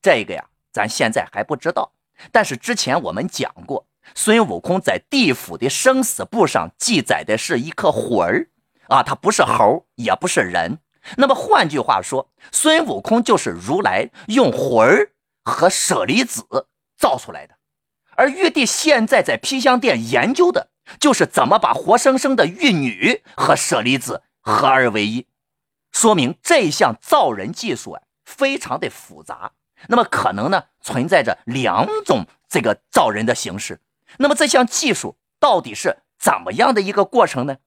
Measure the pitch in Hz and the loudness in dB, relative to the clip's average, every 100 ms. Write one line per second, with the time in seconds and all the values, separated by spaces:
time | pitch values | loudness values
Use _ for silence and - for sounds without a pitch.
0 | 196 135 101 82 - _ _ - 107 - | 4 2 0 -10 -12 _ _ -6 -4 0
1 | 117 110 87 101 - 143 160 - - _ | -2 -2 -6 -8 -6 -4 -4 -4 -8 _
2 | _ _ - 226 208 123 - 233 - 147 | _ _ -2 0 0 -6 -6 -4 -2 -2
3 | 95 90 175 - - - - 135 _ _ | -2 -6 -8 -6 -8 -8 -10 -10 _ _
4 | _ - - 226 185 87 - 185 - 92 | _ -6 2 4 2 -4 -4 -2 -2 -4
5 | _ 277 196 123 - 85 127 - 262 262 | _ 0 2 0 -6 -6 -4 0 2 2
6 | 254 - - 220 170 104 82 _ - 196 | -2 -6 -6 0 2 0 -4 _ -2 -2
7 | 117 80 78 110 - 143 151 - 180 120 | 0 -2 0 -4 -2 -4 -4 -2 0 0
8 | - 110 85 107 - _ _ _ _ 135 | -2 0 0 -2 -4 _ _ _ _ 0
9 | 123 135 185 214 156 113 107 160 _ - | 0 -2 -2 0 0 4 2 2 _ -8
10 | 110 92 180 - 98 87 82 151 _ _ | -4 -2 -2 -2 -2 -2 -4 -8 _ _
11 | - - 269 269 - 392 175 139 113 101 | -14 0 2 2 2 2 2 -2 0 0
12 | - 135 - _ - - 311 320 294 190 | -2 -8 -8 _ -8 -2 2 2 0 -6
13 | - 226 233 208 - 85 92 165 - 92 | 0 0 2 0 0 -8 -4 -2 0 -2
14 | - - - 226 190 - 139 117 113 208 | -4 -12 -2 2 2 2 0 4 6 4
15 | 415 _ _ _ - - 175 - - 180 | 2 _ _ _ -8 0 2 2 -2 -2
16 | 98 190 254 113 - 120 - _ _ _ | 0 -2 -2 -8 -6 -6 -8 _ _ _
17 | 254 127 - 76 73 _ _ _ _ _ | 0 0 -6 -16 -18 _ _ _ _ _
18 | _ - 269 294 349 320 240 - 311 269 | _ 0 0 2 0 0 -2 -2 2 2
19 | 220 233 220 - - 269 262 254 247 123 | 4 2 2 -4 -4 0 2 2 2 -2
20 | 113 - 165 277 359 - - _ - - | 0 0 0 2 2 2 -6 _ -20 0
21 | 302 254 151 - 127 208 117 117 165 226 | 2 2 0 2 2 2 2 -2 2 4
22 | 277 262 277 262 165 190 339 170 131 95 | 4 2 0 2 0 2 0 2 -2 -2
23 | 147 247 _ - - 147 - 123 117 135 | -2 -2 _ -4 0 0 0 -2 0 -2
24 | - 101 _ _ - 107 131 131 123 104 | -4 -10 _ _ -2 0 4 4 2 0
25 | 104 117 - _ _ _ _ _ _ - | -2 -4 -10 _ _ _ _ _ _ 0
26 | 226 196 127 - - 320 180 - 170 - | 2 4 0 -4 0 2 2 2 0 0
27 | - 294 170 104 101 131 226 131 - 80 | 0 2 2 -2 -8 -8 -8 -8 -10 -18
28 | _ _ - - 269 269 - - 139 - | _ _ -20 -4 -2 -2 -8 -8 -8 -12
29 | - - - - - _ _ _ - 233 | -20 -20 -18 -16 -16 _ _ _ -2 0
30 | 226 - - 101 127 185 - _ - - | 0 -2 -2 -2 -2 -2 -4 _ -8 -4
31 | 151 175 113 90 - 131 117 92 156 427 | 2 2 2 -4 -6 -2 0 0 -2 -4
32 | 415 131 - _ _ - 110 101 _ - | -2 -2 -2 _ _ -2 -2 -4 _ 0
33 | 135 104 113 117 104 95 - 80 _ _ | 2 0 -2 -2 -4 -10 -12 -14 _ _
34 | _ - 277 294 302 269 240 - 294 185 | _ -2 0 2 2 4 2 0 -2 -2
35 | 104 - _ _ 226 190 135 - 175 - | -6 -14 _ _ 2 2 -2 -6 -4 -6
36 | _ _ - - - 156 247 214 196 202 | _ _ -2 -2 -4 0 2 2 0 0
37 | 190 247 180 - 123 135 | 0 2 2 0 -6 -8